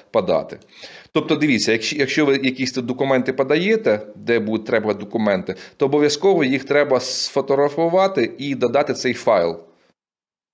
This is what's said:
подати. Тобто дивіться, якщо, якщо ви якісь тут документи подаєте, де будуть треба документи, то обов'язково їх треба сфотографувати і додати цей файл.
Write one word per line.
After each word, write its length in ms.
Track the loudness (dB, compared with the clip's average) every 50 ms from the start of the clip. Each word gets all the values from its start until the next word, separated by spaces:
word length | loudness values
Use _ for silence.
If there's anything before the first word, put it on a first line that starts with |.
| -16 _
подати. 480 | -2 0 2 2 0 0 0 -4 -12 -16 -18 _ -20 -20 -20 -20 -20 -20 -18 -4
Тобто 240 | -4 -4 0 0 0
дивіться, 360 | 0 2 2 2 2 2 2
якщо, 240 | 0 0 0 -4 -2
якщо 300 | -2 -2 -2 0 0 2
ви 140 | 2 2 2 0
якісь 280 | -2 -2 -2 -6 -4
тут 140 | -4 -6 -4
документи 480 | -4 -4 -2 0 0 2 0 0 0 -2
подаєте, 680 | -2 0 0 0 0 2 2 0 2 2 2 0 0 -2 -10 -16
де 240 | -12 -2 0 0 0
будуть 260 | 0 -2 -4 -4 -2
треба 280 | 0 -2 0 0 0 -4
документи, 640 | -4 -6 -8 -4 -2 0 0 0 0 -2 -6 -10 -10 -12 -18 -4 -2
то 80 | -2
обов'язково 580 | 2 2 2 2 2 0 2 2 2 2 4 2
їх 200 | 0 0 -2 -2
треба 360 | 0 2 2 2 4 2 0
сфотографувати 1300 | 0 -2 -6 -6 -6 -2 -2 -2 0 0 2 2 2 0 2 0 0 2 4 2 2 2 2 0 -2 -2 -2 -8
і 180 | -8 -6 -4
додати 380 | -2 -2 0 2 2 0 0 -2
цей 200 | -2 -2 -4 -4
файл. 460 | -2 2 2 4 4 4 0 -2 -6 -12 -20 _ _ _ _ _ _ _ _ _ _ _ _ _ _ _ _